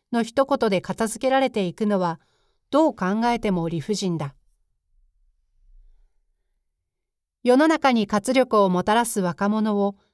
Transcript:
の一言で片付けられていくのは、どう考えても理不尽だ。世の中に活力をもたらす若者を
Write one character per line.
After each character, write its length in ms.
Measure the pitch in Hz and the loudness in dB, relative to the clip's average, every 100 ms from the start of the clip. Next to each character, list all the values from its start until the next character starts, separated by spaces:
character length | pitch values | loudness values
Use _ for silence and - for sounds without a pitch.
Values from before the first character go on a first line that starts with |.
| _ | _
の 100 | 233 | -4
一 240 | 226 - 269 | -2 0 0
言 240 | 277 226 | 0 0
で 100 | 185 | 0
片 260 | - 190 226 | -2 -4 -4
付 200 | - 262 | -4 0
け 40 | |
ら 100 | 269 | 0
れ 100 | 262 | 0
て 160 | 233 185 | -2 -4
い 80 | |
く 100 | - | -4
の 160 | 214 202 | -2 0
は、 200 | 175 165 _ _ _ _ _ | -2 -6 _ _ _ _ _
ど 200 | 277 311 | 2 2
う 40 | |
考 320 | - 185 208 233 | 0 -2 0 0
え 120 | 233 | 0
て 120 | 220 | -2
も 180 | 185 165 | -2 -2
理 120 | 165 | -4
不 140 | 143 | -4
尽 240 | 202 190 165 | -4 -2 -4
だ。 160 | 143 - _ _ _ _ _ _ _ _ _ _ _ _ _ - - _ _ _ _ _ _ _ _ _ _ _ _ _ _ _ | -6 -12 _ _ _ _ _ _ _ _ _ _ _ _ _ -20 -20 _ _ _ _ _ _ _ _ _ _ _ _ _ _ _
世 140 | 240 254 | 2 4
の 100 | 320 | 4
中 260 | 311 277 | 2 2
に 140 | 233 202 | 2 2
活 260 | 208 208 | -2 0
力 260 | 262 254 220 | 0 2 2
を 100 | 196 | 2
も 160 | 180 | 2
た 100 | 180 | 0
ら 100 | 220 | 0
す 160 | 233 214 | 0 -2
若 280 | 180 - 202 | -4 -2 -2
者 280 | 214 220 202 | -2 -2 0
を 200 | 202 202 _ | -2 -4 _